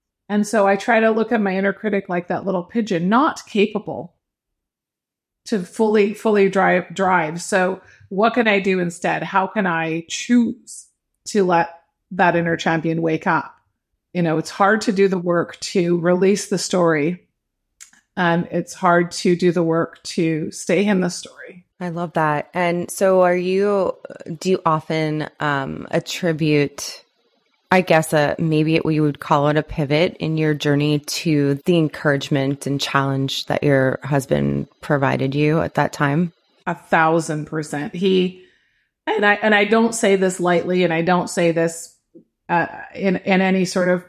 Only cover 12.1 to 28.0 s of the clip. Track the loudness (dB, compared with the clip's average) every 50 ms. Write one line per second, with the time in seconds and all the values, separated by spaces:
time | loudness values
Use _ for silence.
12.1 | -2 0 2 2 2 2 0 0 -2 -2 -2 -2 -2 0 -2 -2 -2 -2 -2 -2
13.1 | -2 -2 -2 -2 -2 -2 -2 -6 -16 _ _ _ _ _ _ _ _ _ _ _
14.1 | -4 -2 0 0 0 -2 -4 -4 -2 2 2 2 2 2 0 0 2 2 2 2
15.1 | 2 0 -2 0 0 0 -2 -4 -8 -14 -10 -4 -2 0 0 2 0 0 2 2
16.1 | 2 4 4 2 2 0 -2 -4 -4 -4 -4 -2 0 2 2 2 2 2 0 -2
17.1 | -4 -6 _ _ _ _ _ _ _ _ _ _ _ -20 -20 _ _ _ _ _
18.1 | -6 -2 0 2 2 0 -2 -2 -4 -6 -6 -6 -8 -2 2 4 4 4 2 0
19.1 | -4 -2 0 0 2 2 2 2 2 2 0 0 0 -2 -2 -4 -8 _ -14 -8
20.1 | -4 -2 -2 -2 -2 -4 -6 -8 -10 -10 -4 -2 0 0 2 2 0 0 0 -2
21.1 | -6 -8 -14 -16 -20 -20 -20 -20 -20 -20 _ _ _ -12 -10 -8 -6 -6 -8 -4
22.1 | -2 -2 0 0 0 -2 -4 _ -4 -2 0 0 0 -2 -4 -6 -4 0 2 4
23.1 | 4 4 4 4 2 0 0 0 0 0 0 0 0 0 0 -2 -4 -8 -12 -18
24.1 | -18 -16 -12 -12 -10 -6 -2 0 0 0 2 0 0 -2 -2 -4 -2 -2 -2 -2
25.1 | -2 -4 -6 -8 _ -6 -4 -2 -2 -2 -4 -6 -8 -10 -8 -4 -4 -4 -4 -4
26.1 | -8 -4 -2 -2 0 0 0 2 2 2 2 0 -4 -10 -14 -14 -14 -18 _ _
27.1 | _ _ _ _ _ _ _ _ _ _ _ 0 0 2 2 4 2 2